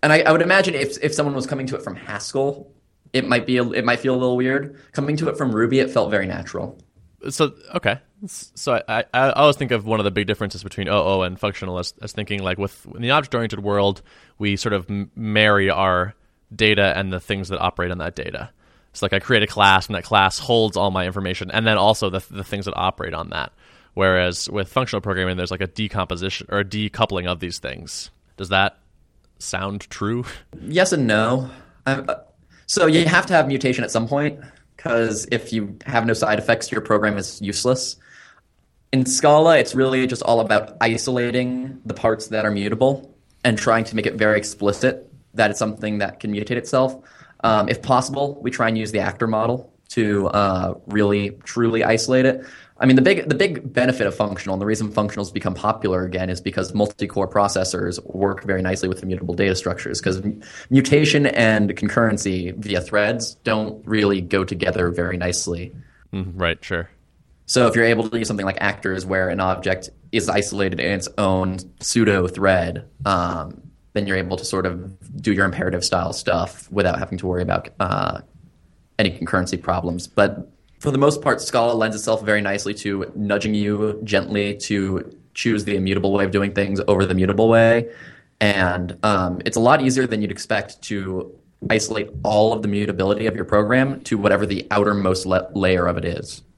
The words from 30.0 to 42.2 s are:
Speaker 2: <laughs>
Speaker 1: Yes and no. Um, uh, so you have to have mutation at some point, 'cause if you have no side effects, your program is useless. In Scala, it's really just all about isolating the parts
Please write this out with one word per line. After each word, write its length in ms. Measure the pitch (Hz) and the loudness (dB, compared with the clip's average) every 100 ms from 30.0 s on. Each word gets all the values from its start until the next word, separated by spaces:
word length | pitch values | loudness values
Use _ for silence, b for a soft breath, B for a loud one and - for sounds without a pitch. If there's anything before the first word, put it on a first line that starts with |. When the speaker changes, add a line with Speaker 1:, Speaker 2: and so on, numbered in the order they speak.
| 104 120 120 B | -4 -4 -6 B
Speaker 2:
<laughs> 160 | B - | B -16
Speaker 1:
Yes 320 | - 165 185 | -4 0 2
and 140 | 175 123 | 2 2
no. 440 | 107 110 131 127 B B B - | 2 2 0 -4 B B B -4
Um, 180 | 135 - | -2 -4
uh, 60 | - - _ _ b b | -8 -10 _ _ b b
so 200 | - 165 | 2 4
you 180 | 160 165 | 6 6
have 200 | 175 175 | 4 4
to 60 | |
have 160 | 175 135 | 4 4
mutation 340 | 135 131 127 | 0 0 0
at 80 | 120 | 0
some 160 | 113 117 | -2 0
point, 320 | 139 147 151 B B B - | -2 -2 -4 B B B -10
'cause 500 | - 117 113 104 - | -2 0 0 -2 -2
if 200 | 117 - | -4 -2
you 240 | 110 101 - | -6 -6 -10
have 220 | - 120 113 | -2 0 2
no 60 | |
side 240 | 113 107 107 | 0 2 0
effects, 320 | 107 113 - | 2 0 0
your 100 | 113 | -6
program 380 | - 107 107 101 | 0 2 2 -2
is 240 | 95 - | -6 -8
useless. 540 | 98 101 123 127 - - B B B B _ _ _ _ _ | -6 -2 0 0 -2 -10 B B B B _ _ _ _ _
In 140 | 131 127 | 0 0
Scala, 520 | - 151 151 160 156 | 4 6 6 8 6
it's 160 | 123 | 4
really 320 | 123 131 131 131 | 2 2 2 0
just 160 | 123 | -2
all 160 | - 117 | 2 2
about 380 | 110 107 - - | 4 2 0 0
isolating 1000 | 117 113 - 123 120 123 123 127 131 135 | 0 0 -2 -2 0 0 -2 -4 -8 -12
the 100 | 110 | -10
parts 340 | 104 117 107 | -2 0 0